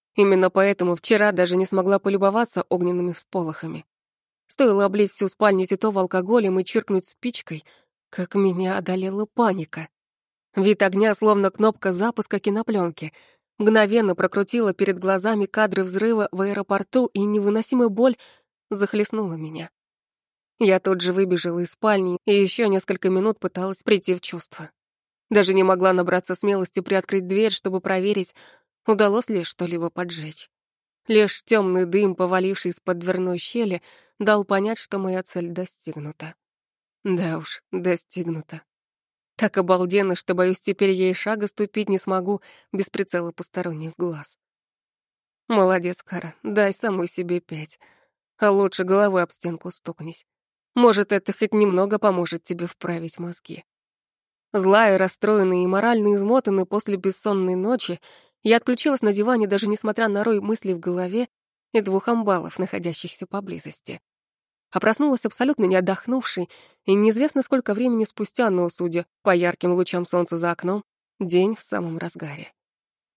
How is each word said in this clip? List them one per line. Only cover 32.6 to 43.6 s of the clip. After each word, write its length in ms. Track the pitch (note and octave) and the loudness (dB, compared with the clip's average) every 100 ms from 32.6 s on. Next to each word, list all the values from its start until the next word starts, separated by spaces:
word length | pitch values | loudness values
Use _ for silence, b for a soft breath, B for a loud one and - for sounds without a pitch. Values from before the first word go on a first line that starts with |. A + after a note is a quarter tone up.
| F3+ | -6
из-под 280 | F3 - F3 | -6 -6 -4
дверной 380 | F3 F3+ F#3 F3 | -2 -2 -2 -4
щели, 440 | - A#3 G#3+ F3 b b b - | -6 -4 -4 -4 b b b -4
дал 240 | G#3+ G#3 | 0 0
понять, 340 | G3 G3 G#3 A3+ | 2 -2 -2 -6
что 220 | - G3+ | -6 -6
моя 240 | F#3+ F#3 | -4 -4
цель 260 | F#3 F3+ F3 | -6 -8 -8
достигнута. 840 | E3+ F3+ - - D#3 D3 - D#3+ - _ _ _ _ _ _ G3+ | -8 -10 -12 -14 -12 -12 -14 -16 -18 _ _ _ _ _ _ -2
Да 320 | F3+ F3 D#3+ | -2 -2 -4
уж, 260 | D#3 - _ | -8 -14 _
достигнута. 920 | F#3 F3+ F3 - F3+ E3+ D#3+ D#3 D#3 - _ _ _ _ _ _ - | -4 -2 -2 -4 -8 -6 -6 -10 -16 -18 _ _ _ _ _ _ -4
Так 200 | G#3 G3 | -2 0
обалденно, 580 | F3+ F#3 F3+ G3 G3 F3 | 2 2 2 2 2 0
что, 200 | - F3+ | -2 0
боюсь, 240 | F#3 F#3 | 2 0
теперь 320 | - G3 G3 | -4 0 0
я 180 | F#3 F#3 | 2 0
и 40 | |
шага 340 | F#3 G#3 A3 G#3 | 0 -4 -4 -4
ступить 400 | - G#3 G#3+ G#3 | -4 -4 -2 -2
не 100 | F#3+ | -2
смогу 440 | - F#3+ F3+ G3+ b b b | -2 -2 -2 -6 b b b
без 160 | G3 G3 | -6 -4
прицела 420 | - F#3+ F3 E3+ | -6 -4 -4 -6
посторонних 640 | - F3 - | -10 -10 -8